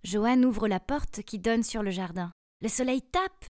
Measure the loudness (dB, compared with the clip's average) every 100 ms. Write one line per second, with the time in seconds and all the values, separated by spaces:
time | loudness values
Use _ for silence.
0 | -2 0 4 6 4 4 0 0 -2 -4
1 | -4 -8 -10 -4 0 2 0 -2 -2 -2
2 | -4 -6 -6 -10 _ _ -2 0 2 0
3 | 0 -2 -2 -8